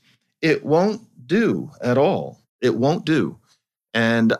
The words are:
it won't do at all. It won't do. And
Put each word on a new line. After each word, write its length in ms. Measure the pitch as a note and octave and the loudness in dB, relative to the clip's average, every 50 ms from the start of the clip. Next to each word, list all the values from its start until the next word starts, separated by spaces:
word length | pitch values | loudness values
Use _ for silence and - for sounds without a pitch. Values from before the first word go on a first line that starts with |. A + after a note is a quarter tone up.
| _ _ _ _ _ _ _ - | _ _ _ _ _ _ _ -4
it 220 | - D#3+ D3 - - | -2 0 0 0 0
won't 360 | - D3 E3 F3+ G#3 G#3+ - - - _ - B2 B2 | 0 2 2 2 2 -2 -4 -10 -18 _ -18 -8 -2
do 420 | E3 G#3+ A#3 F#3+ G#2 E2+ - - - - | 0 0 0 0 0 -2 -6 -10 -12 -8
at 160 | - B2 B2 B2+ | -2 0 2 2
all. 420 | C#3+ F3 F#3 G2+ D2 B1+ - - _ _ _ - | 2 2 0 -2 -6 -8 -12 -18 _ _ _ -4
It 140 | - B2 - | -2 -2 0
won't 280 | G#2+ A#2+ C#3 D#3+ - - | 0 0 0 0 0 -2
do. 320 | - D#3+ D3 G2+ D2 - - _ _ _ _ _ _ _ _ _ _ - | -2 0 0 0 -2 -6 -10 _ _ _ _ _ _ _ _ _ _ -4
And 400 | A2 A#2 A2+ A#2 A#2 A2+ A2+ - - | -2 0 2 2 2 2 2 0 0